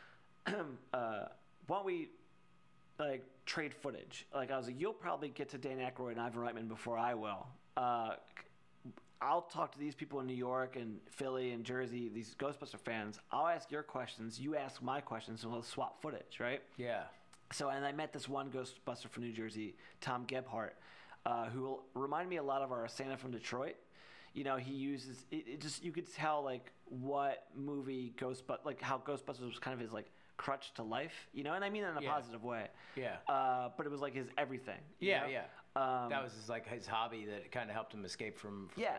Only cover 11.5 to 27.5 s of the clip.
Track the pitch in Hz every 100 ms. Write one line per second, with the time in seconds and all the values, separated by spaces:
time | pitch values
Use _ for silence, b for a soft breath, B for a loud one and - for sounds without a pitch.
11.5 | 120 117 127 127 120 117 107 110 - 139
12.5 | 143 139 107 - 113 107 104 - 131 160
13.5 | 170 - 147 147 131 120 - 113 113 135
14.5 | 151 135 - 123 139 139 113 - 110 113
15.5 | 117 117 - 123 - 156 131 - - 120
16.5 | 135 - - 123 110 85 - - - -
17.5 | - 143 139 143 147 151 147 131 139 139
18.5 | 127 123 - - 120 123 - 120 113 110
19.5 | 104 107 - B - - 123 120 131 -
20.5 | 113 107 - B B B B - 120 113
21.5 | 120 135 135 - - 139 151 185 175 139
22.5 | 135 139 123 113 - 135 131 131 120 -
23.5 | 123 147 - - B B B B - 139
24.5 | 131 127 139 139 139 123 123 - 156 117
25.5 | 147 147 135 175 156 160 - 156 151 139
26.5 | 127 131 - - 127 131 139 139 131 -